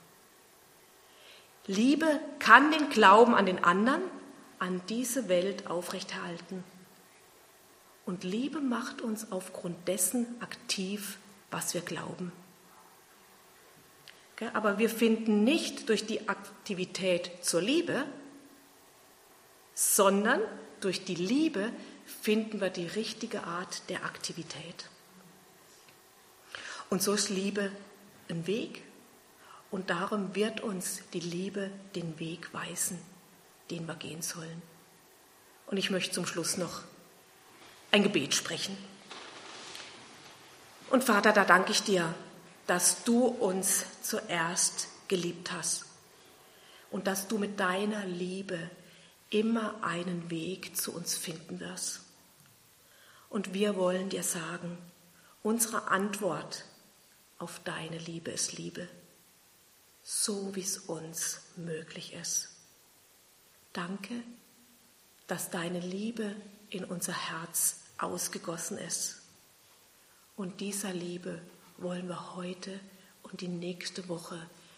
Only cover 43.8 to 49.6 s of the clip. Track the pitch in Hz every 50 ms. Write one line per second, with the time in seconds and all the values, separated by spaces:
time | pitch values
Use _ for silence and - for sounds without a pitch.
43.8 | - - - - - - - 214 - - 175 170 165 165 180 180 - - - -
44.8 | - - - - - - 196 180 170 175 170 170 - - 180 175 160 - - -
45.8 | - - - - - - - - - - - - - - - - - - - -
46.8 | - - - 196 180 196 196 196 - - 233 208 202 202 202 - 202 180 180 190
47.8 | 208 208 208 208 202 185 180 175 180 180 185 190 196 190 190 165 165 170 - -
48.8 | - - - - - - - - - - - 214 220 226 226 226